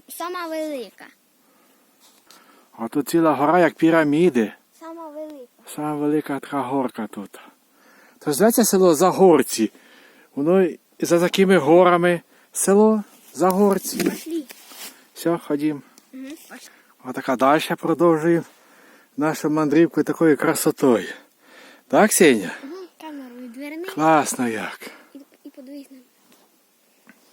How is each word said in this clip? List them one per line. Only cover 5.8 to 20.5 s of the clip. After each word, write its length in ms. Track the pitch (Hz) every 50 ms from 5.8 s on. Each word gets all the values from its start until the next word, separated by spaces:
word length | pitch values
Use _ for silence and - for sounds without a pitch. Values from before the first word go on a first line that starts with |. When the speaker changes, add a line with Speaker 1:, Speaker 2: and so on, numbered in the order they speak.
| 151 151 151
Speaker 2:
велика 460 | 147 147 147 147 151 143 - 143 135
така 200 | - - 147 139
горка 440 | 127 120 139 139 127 120 - - 110
тут. 340 | 104 - - 98 - - - - - _ _ _ _ _ _ _ _ _ _ _ _ _ _
То 140 | - 156
зветься 320 | 147 139 190 226 233 - 226
село 300 | - - 190 185 180 165
Загорці. 800 | 139 180 185 165 - 190 190 165 139 123 - - - 110 - _ - _ _ _ _ _ _ _ _ _ _ -
Воно 280 | 135 139 160 180 190
і 160 | 190 160 - - _ _ _ -
за 200 | 160 143 165 170
такими 380 | 175 175 - - 196 185 196 175
горами. 600 | 139 139 165 175 185 180 175 175 170 175 175 165 - _ _ _ _ _
Село 500 | - - - - 196 202 214 220 220 214 202 - _ _ _ - -
Загорці. 760 | 139 165 190 180 190 208 202 196 190 - - - 233 - -
Speaker 1:
Пошли. 340 | 190 - - 320 330 330 269 - - - - - - - - - - _ _ _ _
Speaker 2:
Все, 240 | - - 165 170 -
ходім. 440 | - - 151 143 147 156 151 143 - _ _ - _ _
Speaker 1:
Мгм, 200 | - 262 262 262 302 - - -
пошли. 220 | - 262 - - _ _ _ _ _ _ -
Speaker 2:
Отака 320 | 127 127 - - - 131
далі 260 | 113 127 135 147 156 - - 175
продовжуємо 680 | - - 165 165 131 170 175 165 156 151 170 170 165 - - _ _ _ _ _ _ _ _ _ _ _ _ -
нашу 340 | - 143 156 151 - - 151
мандрівку 520 | 151 156 156 147 139 160 170 160 - 156
такою 340 | 147 - 147 - 170 160 147
красотою. 720 | - - 160